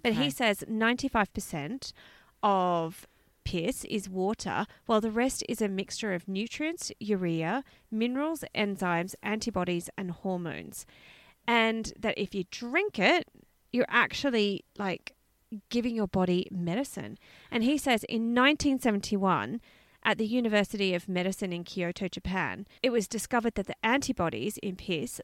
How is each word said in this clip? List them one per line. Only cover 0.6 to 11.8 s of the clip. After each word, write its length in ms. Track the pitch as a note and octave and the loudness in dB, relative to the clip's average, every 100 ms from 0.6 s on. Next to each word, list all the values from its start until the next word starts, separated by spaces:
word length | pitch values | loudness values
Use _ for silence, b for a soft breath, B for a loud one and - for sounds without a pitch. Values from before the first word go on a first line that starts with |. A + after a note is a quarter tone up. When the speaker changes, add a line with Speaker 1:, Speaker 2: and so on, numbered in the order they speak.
| - | -2
Speaker 1:
ninety-five 640 | A3 A3+ B3 C4+ A#3 G3 | 0 2 2 0 0 0
percent 600 | - - D#3+ C#3+ C4 - - b b b - | -2 -6 -6 -6 -8 -10 -16 b b b -2
of 640 | G#3 F#3+ F3+ F3 E3 F#3+ - _ _ _ | 2 4 4 2 -2 -8 -18 _ _ _
piss 400 | - F3+ F3 - - | -4 -2 -2 -4 -4
is 220 | G#3+ F#3+ | -4 -4
water, 580 | F#3 F#3+ A3+ G3 - G#3+ b - | -2 0 0 -2 -4 -4 b 2
while 140 | A3 | 2
the 100 | A3+ | 4
rest 320 | A3 B3+ - - | 0 0 0 -4
is 140 | - | -2
a 60 | G#3+ | 0
mixture 440 | F#3+ - - A3 | -2 -4 -6 -4
of 140 | F3+ F#3 | -4 -4
nutrients, 640 | F#3+ A#3 - D#4 - - - | -4 -4 -4 -4 -4 -8 -8
urea, 640 | G#3 G3 F3 E3 D#3+ A#3+ - b b | -2 0 2 0 0 -2 -4 b b
minerals, 520 | A3 A#3+ B3+ D4+ E4 - | -2 0 0 -2 -4 -6
enzymes, 600 | - G3+ G3 F3+ E3+ F#3 - | -2 0 0 0 0 0 -6
antibodies, 640 | G#3 A3 A3 G3 F3+ F3 - - | -4 -2 -2 -2 0 -2 -4 -8
and 140 | F#3 | -8
hormones. 760 | E3 F#3+ F3+ E3+ D#2 E2+ - - b b b b b - | -4 -4 -4 -4 -8 -10 -14 -16 b b b b b 0
And 460 | A#3 A3+ A3 | 4 4 0